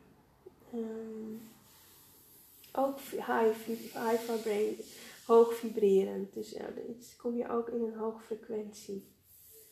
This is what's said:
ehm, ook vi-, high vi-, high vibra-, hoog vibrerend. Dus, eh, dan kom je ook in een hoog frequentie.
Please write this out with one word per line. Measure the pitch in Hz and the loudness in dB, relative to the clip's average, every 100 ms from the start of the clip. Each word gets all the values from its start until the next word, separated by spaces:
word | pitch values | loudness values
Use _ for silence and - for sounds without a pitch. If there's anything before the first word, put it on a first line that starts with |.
| - - _ _ - - - | -20 -20 _ _ -20 -20 -10
ehm, | 233 220 226 220 220 220 220 220 - - - - - - - - - - - - | -6 -6 -6 -10 -10 -10 -12 -16 -20 -20 -20 -20 -20 -20 -20 -20 -20 -20 -20 -6
ook | - 277 277 | 0 0 -2
vi-, | - - | -8 -8
high | 240 240 226 | -2 4 4
vi-, | 226 226 226 - | 2 -4 -8 -8
high | 262 226 226 | -4 0 0
vibra-, | - 226 220 208 214 - - - - - - | 0 -2 0 0 0 -2 -12 -16 -18 -14 8
hoog | 233 233 233 | 8 8 4
vibrerend. | 226 220 202 190 202 196 202 | -4 4 8 8 6 -2 -6
Dus, | 220 214 | -8 -10
eh, | - - - | -10 -10 -8
dan | - 240 - - | -10 -12 -16 -6
kom | 247 240 | -4 -2
je | - | -2
ook | 233 233 | -2 -2
in | 240 | -2
een | 226 220 | -2 -2
hoog | 220 220 | -6 -6
frequentie. | - 214 - 214 208 - - 196 - _ _ - - - - | -10 -10 -6 -6 -6 -12 -10 -10 -12 _ _ -20 -20 -20 -20